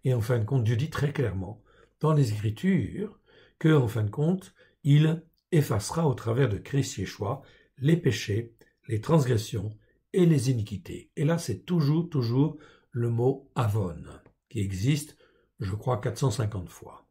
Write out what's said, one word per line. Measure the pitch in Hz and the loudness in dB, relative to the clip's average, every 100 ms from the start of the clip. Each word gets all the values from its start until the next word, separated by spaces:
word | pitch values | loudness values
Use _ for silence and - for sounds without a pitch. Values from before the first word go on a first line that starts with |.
Et | 123 | 0
en | 123 | 0
fin | 107 120 | 2 0
de | |
compte, | 107 135 | 2 0
Dieu | 110 117 | 2 0
dit | 160 | -2
très | - 143 | -2 -2
clairement | 147 117 92 87 - _ _ _ _ | 0 -2 -4 -8 -12 _ _ _ _
dans | 151 | 2
les | 151 127 | 4 2
Écritures | 107 107 107 185 185 92 - 208 - _ _ _ _ | 0 -4 -2 0 2 0 -6 -10 -10 _ _ _ _
que, | 160 | 4
en | 151 120 | 4 2
fin | 117 | 0
de | 107 | -2
compte, | 123 151 190 - _ _ _ | 0 0 0 -4 _ _ _
il | 139 147 156 165 - _ _ | 4 6 6 0 -8 _ _
effacera | 160 143 110 - 165 160 | 0 2 -2 -2 -2 0
au | |
travers | 113 113 113 131 | 0 -2 0 0
de | 95 | -2
Christ | - 139 - - | -2 -2 -2 -6
Yeshua | 90 - 101 143 - _ _ - | -8 -6 -6 -6 -12 _ _ -2
les | 135 170 | 2 4
péchés, | 139 107 - 104 113 _ _ _ - | 2 0 -2 -4 -4 _ _ _ -6
les | 110 | -4
transgressions | - 160 123 113 - 107 101 110 _ _ _ | 2 2 4 0 0 -6 -6 -10 _ _ _
et | 196 | 4
les | 170 147 120 | 6 4 2
iniquités. | 120 104 101 - - - - | 0 -2 -8 -10 -16 -12 -2
Et | |
là, | 151 170 | 0 0
c'est | - 104 - | -4 -8 -2
toujours, | 175 143 156 170 | 0 2 2 0
toujours | 139 113 127 156 - - _ _ | -2 0 2 2 -2 -20 _ _
le | 120 120 | -4 -2
mot | 117 123 139 - | 2 0 0 -6
avon, | - 110 107 92 76 71 - _ _ _ | -2 0 0 -2 -6 -14 -18 _ _ _
qui | 117 | -6
existe, | 95 92 117 151 - _ _ _ _ _ | -4 -2 0 0 -4 _ _ _ _ _
je | 101 | -6
crois, | 104 - 110 | -4 -2 -2
quatre | 127 104 | -4 -2
cent | 135 | -2
cinquante | 113 107 98 85 | 0 -2 -4 -10
fois. | - - - _ | -16 -20 -20 _